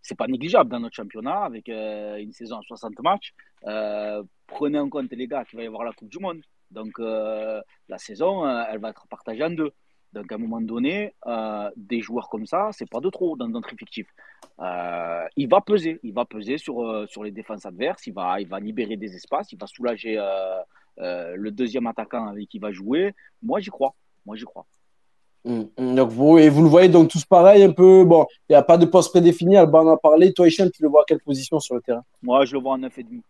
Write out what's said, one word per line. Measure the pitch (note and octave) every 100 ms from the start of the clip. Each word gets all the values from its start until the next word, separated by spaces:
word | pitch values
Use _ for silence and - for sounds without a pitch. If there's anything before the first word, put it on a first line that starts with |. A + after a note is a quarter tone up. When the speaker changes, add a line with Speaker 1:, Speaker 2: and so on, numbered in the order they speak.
Speaker 1:
c'est | - -
pas | A#2+
négligeable | B2+ D#3+ G#3+ D#3
dans | B2
notre | A#2
championnat, | - G#2+ A2 A#2+ F#3+
avec, | F#3+ A2+ A2
euh, | A2 G#2+ G#2+ G#2 G#2
une | G#2
saison | _ A2+ A2
à |
soixante | - A2+ A2 G#2
matchs. | D3 G3+ - _ _ _
Euh, | - G#2+ G#2+ G#2 G#2 G#2 G2 _
prenez | _ - C#3+ D3
en | C#3+
compte, | D3 B2+
les | B2 B2
gars, | C#3
qu'il | A#2 A2+
va |
y | A2+
avoir | A2
la | A#2
Coupe | - G#2+
du | E3
Monde. | F#3+ E3 _ _ _
Donc, | A2 A2 A2
euh, | A2+ A2 G#2+ A2 A2 G#2+ - _ _
la | F#2+
saison, | - G#2+ E3+ G3
euh, | D3 A#2+ A2+
elle | G#2+
va | A2
être | - _
partagée | - - A2+
en | D#3+
deux. | E3 D3+ _ _ _ _
Donc, | G#2+ G2+
à |
un | G#2+
moment | A2+ A2+
donné, | A2+ A#2 C3+ G3 G#3 _
euh, | A#2+ A2+ A2 G#2+ G#2
des | A2+ G2+ A#2+
joueurs | G#2+ A#2 -
comme | A2
ça, | G#2+ E3+ G#3
c'est | G3+ A#2
pas | B2
de | E3+
trop | - F3+
dans | D3 A#2
notre | A#2 -
effectif. | A#2 A2+ - G2+ _ _ _ _ _
Euh, | F2+ F2+ F2 F2 E2+ E2+ E2
il | - C3
va | F#3+
peser, | G3 G#3 D#3+ D#3+
il | A#2
va | G#2
peser | A#2+ G#2+ G#2 D3
sur, | - A#2+
euh, | A#2 A2 G#2
sur | G#2
les | G#2
défenses | G2+ G#2+ G#2+
adverses, | G2 F2+ C#3 F#3+ -
il |
va, | F#2+ F2+ F#2
il | E2+
va | F#2+
libérer | G#2 A2 G#2+
des | G#2+ G#2
espaces, | F#2 _ C#3+ G#3
il | F2+
va | G#2
soulager, | _ A#2+ G#2+ A2+ A2
euh, | G2 F#2+ F#2+ F#2+ F2 _ _ -
euh, | F2+ F2+ E2+
le | F2+ G#2+
deuxième | G#2 B2 B2 A#2
attaquant | A2 G#2+ A#2+ A2
avec | G2+ G2+
qui | G2+
il |
va | G#2
jouer. | F#2+ G2 D3 G3 - _ _
Moi, | A2+ F#3
j'y | G3+
crois. | - C#3 _ _ _
Moi, | -
j'y | -
crois. | - - _ _ _ _ _ _ _ _
Speaker 2:
Mm, | A#2+ A#2 G#2+ -
mm. | B2+
Donc, | B2+ B2
vous, | A2+ D3 E3
et | D#3
vous | C#3+
le | D#3+
voyez | D#3+ F#3
donc | E3+ D#3+
tous | E3
pareil | - F3+ F#3 G#3
un | G3
peu. | D#3+ F#3 F#3+
Bon, | E3+ E3 D3 _ -
il |
n'y |
a | D3
pas | - E3+
de |
poste | E3 F#3 E3+
prédéfini, | F3+ E3+ E3+ E3+ G3+
Alban | D#3+ D#3+
en | D#3+
a | D#3
parlé. | D#3 D#3 F#3
Toi, | - F3
Hichem, | E3 F#3
tu | -
le | D#3
vois | D3+
à | D3
quelle | D#3
position | - C3+ C3 D#3
sur | -
le | B2
terrain ? | - A#2 _ _
Speaker 1:
Moi, | B2 B2+
je | C3
le | C#3
vois | C3
en | C3
neuf | C3 B2+
et |
demi. | A2+ A#2+